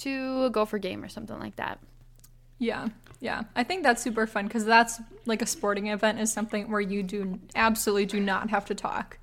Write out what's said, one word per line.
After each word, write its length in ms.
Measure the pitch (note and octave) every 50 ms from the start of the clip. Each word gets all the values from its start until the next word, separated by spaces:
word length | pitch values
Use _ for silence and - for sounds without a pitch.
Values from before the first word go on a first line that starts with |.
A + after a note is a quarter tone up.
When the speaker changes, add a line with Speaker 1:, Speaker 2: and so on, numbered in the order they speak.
| -
Speaker 1:
to 400 | C#4 C4+ C4+ C4 C4 C4 C4 C4
a 60 | B3+
Gopher 300 | A3 A3 G#3+ G#3+ G#3+ G#3
game," 220 | G3 F3+ G3 G#2
or 60 | -
something 320 | F#3 - - - - - -
like 160 | - G#3+ F#3+
that. 240 | - - - - - - - - - - - - - - - - - - - - -
Speaker 2:
Yeah, 280 | A#3+ A3+ G#3 - - A3 - - - - - -
yeah. 220 | B3+ A3 - - A3 - -
I 80 | - A#3+
think 200 | - F#4 F#4+ D4+
that's 180 | C4 A#3+ - -
super 240 | B3+ A3 A3+ A3
fun, 220 | A3 - G#3 G3 G3
'cause 160 | - A3+ G#3
that's, 340 | A3 A#3 A3+ A#3+ A#3 - - - - - - -
like, 160 | A3+ A3 G#3
a 40 | -
sporting 420 | - - - - G3+ G3+ G3+ G3+
event 320 | G#3+ G#3 G3+ A3+ G#3+ A3 G#3+
is 100 | A3 A3 -
something 360 | G#3 A3 A3 A3+ G#3 G3+ A3
where 120 | G#3+ G#3
you 220 | G#3 F#3+ G3+ G3+ F#3+
do 360 | F#3 G#3 G3+ F#3+ F#3+ F#3 - - - -
absolutely 500 | A3 A3+ A3+ A3 - - G#3+ G3+ G3+ G#3
do 140 | G3+ G#3+ G3+
not 300 | G3+ G3 F#3+ G3+ - A3
have 160 | G#3 G3+ -
to 100 | - G3+
talk 420 | - - - - - - - - -